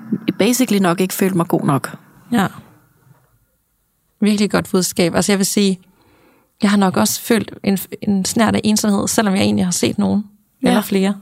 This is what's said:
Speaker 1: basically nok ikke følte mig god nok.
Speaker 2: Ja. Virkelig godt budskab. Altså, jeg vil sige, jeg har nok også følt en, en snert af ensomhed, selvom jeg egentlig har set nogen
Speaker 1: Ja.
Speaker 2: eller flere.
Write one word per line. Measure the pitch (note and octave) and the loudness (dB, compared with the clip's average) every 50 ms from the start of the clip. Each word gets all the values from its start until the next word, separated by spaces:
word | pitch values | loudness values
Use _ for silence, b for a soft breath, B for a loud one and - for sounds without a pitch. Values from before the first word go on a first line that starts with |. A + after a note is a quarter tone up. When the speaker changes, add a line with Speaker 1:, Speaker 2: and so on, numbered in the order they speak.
| B B B - - - - - | B B B -6 -6 -6 -2 0
Speaker 1:
basically | F#3 A#3+ B3 - B3+ - G3+ G3 | 0 2 2 2 0 0 2 2
nok | G3 F3 E3+ F#3+ | 2 2 2 0
ikke | F#3 F#3 - | -2 -2 -2
følte | - G3 F#3 F#3 | 0 0 0 2
mig | E3+ E3+ - | 0 0 0
god | F3 D#3 | 0 0
nok. | - - C#3 C3 - - - - - - - - - - | 0 0 0 -2 -2 -6 -12 -16 -20 -20 -20 -20 -8 -4
Speaker 2:
Ja. | A#3+ A3+ F#3 - - - - - - _ _ _ _ _ _ - - _ _ _ _ _ _ _ _ _ _ _ _ _ _ _ _ _ _ _ _ - | -2 0 -2 -2 -6 -12 -20 -20 -20 _ _ _ _ _ _ -20 -20 _ _ _ _ _ _ _ _ _ _ _ _ _ _ _ _ _ _ _ _ -2
Virkelig | G#3 G#3 G#3+ G3+ G#3+ F#3 | 0 2 2 2 0 0
godt | - G3 E3+ - | 0 -2 -2 0
budskab. | - F#3 F3+ - - - F3+ E3 - | 0 0 0 0 0 0 0 0 2
Altså, | F#3+ F3 - | 0 0 0
jeg | G3+ F#3+ | 0 0
vil | G3 | 0
sige, | - - G#3+ G3+ G3 F#3 - - b b b b b b b b b b b b b b - | 0 0 2 2 2 0 -2 -6 b b b b b b b b b b b b b b -2
jeg | - G3+ | 0 2
har | G#3 | 4
nok | G3+ G3 F#3 - | 4 2 2 2
også | - G#3+ - - - | 0 0 0 -2 -4
følt | - - A#3 G#3 - - - - - | -2 0 0 0 -2 -4 -10 -6 -2
en, | G3 G3 F#3 - - - - | -2 -2 -2 -4 -8 -12 -8
en | - G#3 G3 F#3+ F#3 | -4 -2 -2 -2 -2
snert | - - A#3 G#3+ G#3 G3+ | -2 0 0 2 2 2
af | G3 G#3+ | 0 2
ensomhed, | G#3+ G#3+ G#3+ - G#3+ G3 G3+ - G3 | 0 0 2 2 0 0 0 0 -2
selvom | - A#3+ A3 G3+ F#3 | 0 0 0 2 2
jeg | G3 | 2
egentlig | G#3 G#3 G#3 G#3 F#3+ | 2 0 0 0 0
har | F3+ | -2
set | F3 - - A3+ A3 - | -2 -2 -2 -2 0 0
nogen | G3+ F#3+ G3 G3+ G#3 - _ _ _ _ _ _ | 0 0 0 -2 -2 -6 _ _ _ _ _ _
Speaker 1:
Ja. | E3+ F3+ | 0 2
Speaker 2:
eller | F#3 G#3+ | 2 2
flere. | G#3 - G3+ F#3+ F#3+ G3 G3+ G3+ | 0 0 0 0 0 0 -2 -4